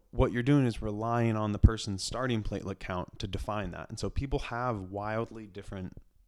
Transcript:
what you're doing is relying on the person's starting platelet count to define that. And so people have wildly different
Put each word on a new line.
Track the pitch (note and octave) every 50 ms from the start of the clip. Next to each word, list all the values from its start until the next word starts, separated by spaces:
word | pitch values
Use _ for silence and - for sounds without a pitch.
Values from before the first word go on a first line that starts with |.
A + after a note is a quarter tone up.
| - _
what | - A#2+ B2+ G#2 F#2
you're | A#2+ A#2+
doing | C#3 D3 C#3+ C3
is | A#2+ G#2+ - A2
relying | G#2+ G#2 G#2 A2 A#2 A#2 A#2+ A#2 A2+ A2
on | A2 G#2+ G#2 G#2
the | G#2
person's | - - A2+ G#2 - G#2 G2 F#2+ -
starting | - - A#2 C3 B2+ A#2+ A2 G2+
platelet | - G#2 F#2+ - G2 G2 -
count | - - F#2 F2+ - - - -
to | -
define | G2 F#2 F#2+ - - G#2 G#2+ G2 F2
that. | E2 D#2+ D2+ -
And | A2+ -
so | - G2
people | - - C#3 C3+ D3 C3+
have | - - A#2+ A#2+ B2 B2+ A#2 G2+
wildly | F#2 F#2 G2 G2+ G#2 G#2+ G#2+ A2+ A2+ A2 A2 A2+ A2
different | G2 F2+ G2+ G2 - G2+ F#2+ F#2 - - - - - _ - _